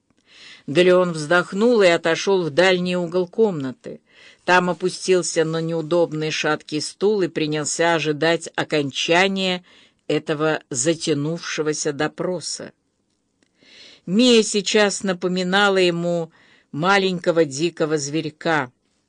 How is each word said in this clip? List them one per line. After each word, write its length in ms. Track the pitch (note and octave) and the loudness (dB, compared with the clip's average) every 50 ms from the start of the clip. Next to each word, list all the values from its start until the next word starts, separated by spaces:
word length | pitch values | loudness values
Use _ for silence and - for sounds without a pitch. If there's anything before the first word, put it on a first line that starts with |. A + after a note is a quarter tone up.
| _ _ _ _ _ _ _ - - - - - - | _ _ _ _ _ _ _ -20 -20 -20 -20 -18 -10
Делеон 460 | - C3+ E3+ F3+ F3+ F3+ F#3 F3+ F3+ | -2 2 4 6 6 6 6 4 2
вздохнул 720 | D#3+ D#3 D3+ C#3+ F3 F3+ E3+ - F#3+ G3 A3 B3 B3 G#3+ G3 | -2 -6 -2 2 2 2 2 0 -2 0 2 4 4 6 6
и 40 | |
отошёл 560 | F3 E3+ E3 - E3 D#3+ - - G3+ G3 F#3 E3+ | 4 4 4 2 0 -2 0 0 0 0 0 0
в 60 | D3+ | 0
дальний 480 | C3+ D#3+ F3+ F#3+ F#3 F3+ F3+ F3+ F3+ | 2 2 4 4 4 2 0 -2 -2
угол 300 | F3+ F3 D#3+ E3+ F#3 F3+ | -4 -4 -2 -2 -2 -4
комнаты. 720 | F3+ - A3+ A3+ G#3 F3 D3 C3+ B2+ A#2+ _ - C#3+ C#3 - _ _ _ - - - - _ - | -2 0 0 0 0 0 -4 -6 -8 -8 _ -14 -16 -16 -16 _ _ _ -20 -20 -20 -20 _ 0
Там 260 | - F3+ F3+ F3+ F3+ | 2 2 2 4 2
опустился 760 | F3 F3 F#3 F#3 F3+ - - F#3+ F#3 F3+ E3 - - E3+ D#3+ | -2 -2 -4 -6 -4 -4 0 2 2 2 2 0 0 0 0
на 160 | D#3+ D#3+ E3 | 0 -2 -4
неудобный 720 | E3 D#3+ E3 E3 D#3+ D3+ F3 F3 E3 C#3+ D3+ D#3 D#3 D#3 | -4 -4 -4 -4 -2 0 2 2 2 2 0 -6 -4 -4
шаткий 500 | D#3 - - D3+ D3+ D3+ - - D3+ D3+ | -4 -2 -2 -2 -2 -2 -4 -8 -6 -6
стул 400 | D3 - - - F#3+ G#3 A3 G3 | -6 -6 -8 -2 0 0 0 0
и 60 | F3+ | -2
принялся 640 | D#3+ - D#3+ D#3 D3+ D3+ D3+ D3 - - - E3 E3+ E3+ | -2 -2 -4 -4 -2 -2 -4 -4 -4 -2 0 0 2 2
ожидать 560 | D#3+ D3 D#3 D3 C#3 D#3 E3 E3+ E3 - - - | 0 0 -2 -2 0 0 0 0 0 -4 -8 -6
окончания 1080 | - D3+ - D#3+ D3+ C#3+ C3+ - - - - E3 F3 F#3+ G3 G3 F#3+ F#3+ F#3 F3+ F3 _ _ _ _ _ _ _ _ _ - | -6 -6 -2 -2 -2 -2 -2 -4 -4 -2 2 2 2 2 2 0 -2 -2 -4 -4 -6 _ _ _ _ _ _ _ _ _ -4
этого 520 | D3+ D3+ D3+ - D#3 C#3+ D#3 D#3 D#3 - - - | -4 -4 -2 -4 -4 -2 0 -2 -2 -2 -6 -8
затянувшегося 1200 | D3 B2 - E3 E3 E3 - E3+ D3 C#3+ C#3+ D#3 E3+ E3 - - - E3 D3+ D3+ D3+ - - D#3+ C#3+ | -6 -2 0 -2 -2 -2 -2 -4 -2 -2 -2 -4 -6 -8 -8 -8 -6 -4 -4 -4 -4 -4 -4 -6 -4
допроса. 800 | C3+ D3+ D3+ - - - F3+ F3+ D#3+ - - - - G#2+ - _ _ _ _ _ _ _ _ _ _ _ _ _ _ _ _ _ _ _ _ - - - - - _ - | -4 -4 -6 -4 -6 -6 -6 -6 -6 -8 -10 -12 -12 -14 -18 _ _ _ _ _ _ _ _ _ _ _ _ _ _ _ _ _ _ _ _ -20 -20 -20 -20 -20 _ -8
Мия 360 | E3+ F3+ A3 B3+ B3 A#3+ A3+ | -2 2 4 4 6 6 6
сейчас 640 | G#3+ - - G#3 F3+ - - G#3+ G#3 G3 - - - | 4 2 -2 -4 -2 2 2 2 2 2 0 -2 -4
напоминала 720 | F#3+ F#3 F3+ F#3+ F3+ F3+ F#3 F#3 F3+ F#3+ G3+ G#3 G3+ F#3+ | -4 -4 -2 -2 -4 -2 -2 -2 0 0 2 2 4 4
ему 540 | F#3+ F3+ F3 E3+ E3+ E3+ F3 F3 E3+ E3 D#3+ _ _ _ _ _ _ _ _ | 4 2 2 0 0 -2 -2 -2 -2 -4 -8 _ _ _ _ _ _ _ _
маленького 760 | - C#3+ E3+ F#3+ G3+ G3 F#3+ F#3+ F3+ E3+ - F3+ D#3+ E3 E3 | -8 -2 0 2 2 2 2 0 -2 -2 -2 0 2 2 2
дикого 540 | C#3+ C3 C#3 E3 E3+ E3 - E3 D3 D#3 D3+ | 0 0 -4 -4 -4 -2 -2 -2 -2 -2 -4
зверька. 720 | C#3 C#3+ D3 D#3+ D3+ D3+ - _ - E3+ D#3+ D3 B2+ B2 _ _ _ _ _ _ _ | -4 -4 -6 -6 -6 -6 -10 _ -4 -2 0 0 -2 -4 _ _ _ _ _ _ _